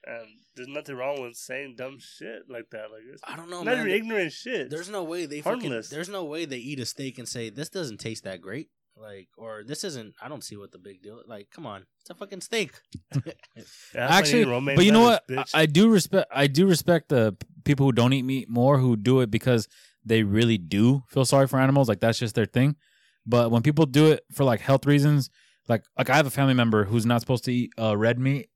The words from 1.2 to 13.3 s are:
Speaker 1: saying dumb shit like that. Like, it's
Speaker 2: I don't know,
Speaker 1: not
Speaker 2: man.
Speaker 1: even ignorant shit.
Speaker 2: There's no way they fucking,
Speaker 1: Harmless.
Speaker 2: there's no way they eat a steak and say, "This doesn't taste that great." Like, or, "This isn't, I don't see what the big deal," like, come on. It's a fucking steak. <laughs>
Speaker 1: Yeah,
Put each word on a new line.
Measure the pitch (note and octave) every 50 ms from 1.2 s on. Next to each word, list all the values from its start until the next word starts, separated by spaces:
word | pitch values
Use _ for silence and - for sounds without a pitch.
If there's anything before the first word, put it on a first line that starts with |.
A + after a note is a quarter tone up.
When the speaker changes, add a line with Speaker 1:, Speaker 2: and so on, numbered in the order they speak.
| B2+ A#2+ A#2+
Speaker 1:
saying | - - - C3 C3 C#3+ C#3 A#2+ A2+
dumb | B2+ C3 C#3 C3+
shit | - - - - D3+ G3 A#3 G2+ - _
like | B2+ A#2 A2+ _ -
that. | A2 G#2+ G#2+
Like, | A2 A2 A2 B2
it's | C#3 - - -
Speaker 2:
I | -
don't | D3+ E3+ E3+
know, | F3 F3 F3
Speaker 1:
not | G#3+ B3 B3+
Speaker 2:
man. | A#3 G3
Speaker 1:
even |
ignorant | F#3 G#3+ A3+ A3+ A3+ G#3 F3+ D#3 -
shit. | - - A#3+ B3+ G3 C3+ B2+
Speaker 2:
There's | C#3+ D#3+ F3 F3+
no | G#3+ G3+ F3+
way | D#3 E3 F3+ F3
they | C#3+ C#3+ D3
fucking, | D3 F3 A3 B3+
Speaker 1:
Harmless. | A3+ E3 B2+ A2+ A2 -
Speaker 2:
there's | B2+ D3+ F3 F3
no | G3+ G3 F3+
way | D3 D3 D#3+ E3+
they | D3+ C3+ B2
eat | A#2 C3+ D3 C3
a | A#2+
steak | - - - C#3+ C3+ A#2 -
and | A#2+ -
say, | - B2 A#2 A2
"This | G#2 C3+ D3+ -
doesn't | _ G3 E3+ C3 G#2+ G2
taste | - A2+ A2 G#2+ _
that | F#2+ F#2+ F2+
great." | E2 F#2+ G2+ C#3 D#3+ _ _ _ _ _ _
Like, | G#2+ G#2+ G#2+ G2+ G2 F#2 _ _
or, | _ A2+ A2+ A2 G#2+ G#2
"This | A#2 D3+ - -
isn't, | G3 D3+ B2+ A2 G#2 _ _
I | G#2+ B2
don't | D3+ B2+ -
see | - A2 G2+
what | G2+ F#2+
the | _ F#2
big | F#2 G2+ G2 F2+
deal," | F2+ G#2 A2 A#2 - G#2
like, | A#2 G2+ G2+ _
come | _ - E3
on. | A#2+ G#2 G2 F#2+ _ _ _
It's | _ -
a | F3+
fucking | _ G#3 G3+ G3+ F#3
steak. | - - - A3+ G3 C#3 - - _ _ - - _ _
<laughs> | - C#3 -
Speaker 1:
Yeah, | E3